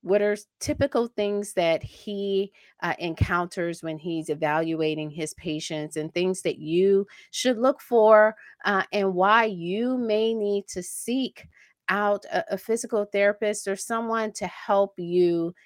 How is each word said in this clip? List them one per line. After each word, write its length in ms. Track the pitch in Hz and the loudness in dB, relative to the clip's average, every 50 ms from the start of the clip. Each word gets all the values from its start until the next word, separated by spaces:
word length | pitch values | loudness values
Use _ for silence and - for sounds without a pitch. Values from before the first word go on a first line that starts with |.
| - | -2
What 180 | 175 190 208 202 | 2 2 2 2
are 100 | 208 208 | 2 0
s-, 140 | 208 - _ _ _ | -2 -6 _ _ _
typical 480 | - - 294 - 277 277 - 247 233 | -6 -6 -2 0 0 0 0 0 -2
things 460 | 233 _ - 208 202 202 202 208 202 - | -2 _ -4 -2 -2 -2 -2 -4 -4 -2
that 320 | - 175 165 165 151 - | 0 2 2 2 0 -2
he, 640 | - - - - - 208 202 202 202 196 190 196 196 _ _ _ _ _ _ - | -8 -16 -16 -12 -10 -8 -6 -4 -2 0 0 -2 -2 _ _ _ _ _ _ -4
uh, 120 | 175 151 - | -4 -4 -4
encounters 840 | - 175 165 - - - 185 175 175 175 - - 175 170 170 165 | -4 -8 -2 -2 -2 0 0 -2 -2 -2 -4 -4 -4 -4 -4 -6
when 160 | - 160 160 | -8 -8 -8
he's 320 | 151 151 175 165 160 156 160 | -8 -6 -6 -6 -6 -4 -4
evaluating 800 | 156 147 160 151 151 156 165 165 160 156 160 156 156 156 151 151 | -4 -2 0 0 0 0 0 -2 -2 0 0 -2 -2 -2 -6 -8
his 260 | 147 160 160 151 - | -6 -8 -8 -8 -8
patients 640 | - - 180 151 156 160 - 165 156 151 151 - | -10 -8 -6 -6 -6 -6 -8 -8 -8 -8 -8 -6
and 160 | 156 156 160 - | -8 -8 -6 -4
things 300 | 175 180 185 185 180 - | -2 0 0 -2 -2 -4
that 160 | 175 - - | -4 -4 -4
you 480 | 151 156 160 175 190 196 196 196 202 196 - - - _ | -6 -2 0 2 4 4 4 4 2 -2 -8 -20 -20 _
should 280 | - - - 254 254 214 | -10 -4 0 0 0 2
look 220 | 233 262 269 - | 2 0 0 0
for, 540 | - - 240 233 214 214 220 214 214 214 214 _ - - - _ - | -4 0 4 6 8 10 10 10 8 6 4 _ -18 -20 -20 _ -2
uh, 180 | - 202 190 175 - - | 0 0 0 -2 -2 -2
and 220 | 208 196 196 185 | 0 0 0 2
why 300 | 180 185 196 214 233 233 | 2 4 6 6 4 4
you 520 | 220 202 175 165 170 185 208 233 247 254 254 | 2 -2 -4 -6 -4 -2 -2 -2 -2 -2 -2
may 360 | 240 220 214 214 220 226 226 | 0 0 0 2 2 0 0
need 320 | 226 208 202 202 202 196 | 0 -2 0 -2 -2 -4
to 160 | - - 190 180 | -6 -10 -10 -10
seek 640 | - - - - - 240 269 262 240 _ - - - _ _ - _ _ _ _ - | -10 -12 -10 -6 -4 -2 -2 -2 -4 _ -12 -20 -20 _ _ -20 _ _ _ _ -2
out 360 | 185 202 208 208 208 196 - | -2 0 2 0 0 -2 -4
a, 300 | - - 185 - - - | -4 -4 -4 -2 -2 -6
a 40 | 190 | -8
physical 460 | - - 226 233 - 233 - 214 208 | -4 -4 -4 -4 -4 -4 -2 -2 -4
therapist 640 | 202 _ 202 202 202 208 208 - 208 208 208 - 196 | -2 _ 2 2 2 2 0 -2 -4 -2 -4 -4 -6
or 80 | 196 | -6
someone 560 | 196 - - 233 226 233 226 226 226 220 214 214 | -6 -4 -6 -4 -4 -2 -2 -2 -2 -2 -4 -6
to 160 | - 208 180 | -8 -10 -10
help 500 | - - - - 208 196 202 196 _ - | -10 -12 -2 0 2 2 2 2 _ -10
you 560 | 175 170 175 180 180 175 170 170 165 170 175 _ _ | -8 0 2 4 4 4 4 2 -2 -4 -6 _ _